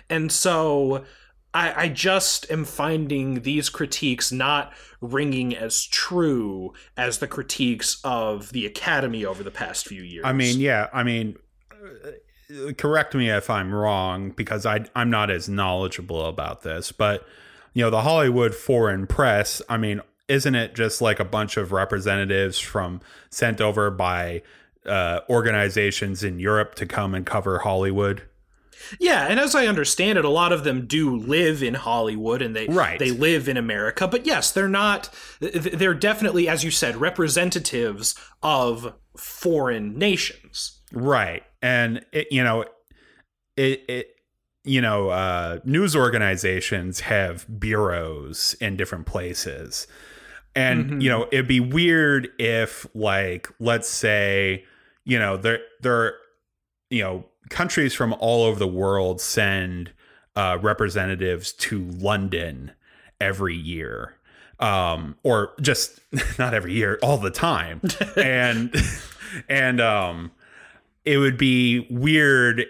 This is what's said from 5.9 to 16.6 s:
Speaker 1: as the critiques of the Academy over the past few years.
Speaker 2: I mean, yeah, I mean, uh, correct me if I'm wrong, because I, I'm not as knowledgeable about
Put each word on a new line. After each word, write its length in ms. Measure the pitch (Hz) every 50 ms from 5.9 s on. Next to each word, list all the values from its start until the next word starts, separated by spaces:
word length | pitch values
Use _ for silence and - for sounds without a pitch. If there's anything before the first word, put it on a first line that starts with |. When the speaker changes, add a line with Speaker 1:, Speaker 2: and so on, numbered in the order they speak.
| - - - - 180 180 170 156 135 120 107 101 98 95 92 92 - - - - _
Speaker 1:
as 220 | - 120 123 120 -
the 80 | 151
critiques 760 | 139 - 147 131 - - - 135 123 120 104 - - - - -
of 480 | 135 123 117 110 110 107 101 95 98 123
the 120 | 127 104
Academy 600 | 101 104 - - 175 160 139 135 123 113 110 104
over 180 | 98 95 95 101
the 80 | 95
past 380 | - - 104 - - - - -
few 140 | 104 92 92
years. 220 | 90 85 82 82
Speaker 2:
I 80 | 131 131
mean, 280 | 135 127 123 123 131
yeah, 280 | 135 139 123 107 107 - -
I 100 | 131 120
mean, 340 | 120 117 117 110 107 - - _ _ _ _ _ - -
uh, 1000 | 208 208 185 - - - 147 - - - _ _ _ _ - 147 139 135 147 135 -
correct 380 | - 147 156 156 147 - -
me 120 | 135 123 113
if 220 | 107 101 - -
I'm 240 | 113 104 95 92 101
wrong, 560 | 104 104 107 101 95 92 92 90 92 98 95
because 340 | - - 113 - 113 104 92
I, 200 | 113 107 107 110 - -
I'm 160 | 123 120 120
not 180 | 117 107 104 101
as 200 | 95 87 87 -
knowledgeable 760 | 101 98 98 92 92 92 95 90 - - 87 90 85 80 80
about 360 | 82 82 - 73 80 - -